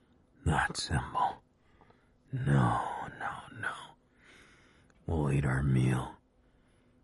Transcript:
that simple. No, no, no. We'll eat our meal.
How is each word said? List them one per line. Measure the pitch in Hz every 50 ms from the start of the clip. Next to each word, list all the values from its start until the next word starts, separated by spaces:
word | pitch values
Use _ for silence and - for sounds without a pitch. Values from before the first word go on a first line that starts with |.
| _ _ _ _ _ _ _ _ -
that | - 78 - - - - -
simple. | - - 82 65 62 - - - - - - - - _ _ _ _ _ _ _ - _ - _ _ _ _ _ _ -
No, | - 127 127 143 143 - - - - - - - - - - - - -
no, | - - - - - - - -
no. | - - - - - - - _ _ _ _ _ - - - - - - - - - - _ - - _ - - _ -
We'll | 85 78 73 69
eat | 69 69 69
our | 67 65 67 71
meal. | 69 65 64 64 64 64 64 64 - - - _ _ _ _ _ _ _ _ _ _ _ _ _ _ _ _